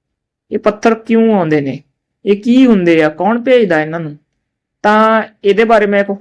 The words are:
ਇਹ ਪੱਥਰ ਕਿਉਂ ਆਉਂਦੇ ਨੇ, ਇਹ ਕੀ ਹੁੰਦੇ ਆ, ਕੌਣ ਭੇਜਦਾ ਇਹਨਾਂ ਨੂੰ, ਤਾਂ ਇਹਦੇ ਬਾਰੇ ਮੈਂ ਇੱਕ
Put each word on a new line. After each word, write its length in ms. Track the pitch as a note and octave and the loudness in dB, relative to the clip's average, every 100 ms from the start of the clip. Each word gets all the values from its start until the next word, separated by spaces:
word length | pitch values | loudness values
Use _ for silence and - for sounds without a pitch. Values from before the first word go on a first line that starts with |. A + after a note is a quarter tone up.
| _ _ _ _ - | _ _ _ _ -10
ਇਹ 80 | G#3+ | -4
ਪੱਥਰ 340 | G#3+ G#3 A3+ A3+ | -4 -2 -2 -2
ਕਿਉਂ 380 | - A3+ A3+ | -2 0 2
ਆਉਂਦੇ 280 | G#3 D#3+ D3+ | 0 0 -2
ਨੇ, 200 | C#3 - _ _ _ _ G3+ | -4 -10 _ _ _ _ -4
ਇਹ 160 | G3+ | -4
ਕੀ 240 | A#3 B3+ C4 | 0 2 4
ਹੁੰਦੇ 360 | G3+ F3 D#3+ | 2 2 2
ਆ, 60 | D#3 | 0
ਕੌਣ 320 | D#3 F#3 A#3 | -2 -4 -2
ਭੇਜਦਾ 400 | B3 B3 G3+ D#3 | 0 0 2 -2
ਇਹਨਾਂ 180 | D#3 E3 | -4 -8
ਨੂੰ, 180 | D#3 D3+ _ _ _ _ _ _ | -10 -14 _ _ _ _ _ _
ਤਾਂ 400 | G#3 G#3+ A3 A3 G#3+ _ | 0 2 2 0 -2 _
ਇਹਦੇ 200 | G3+ G3 | -2 0
ਬਾਰੇ 220 | A3+ A3 G#3 | 2 2 2
ਮੈਂ 140 | G3+ | -2
ਇੱਕ 100 | G3+ G3+ | -2 -4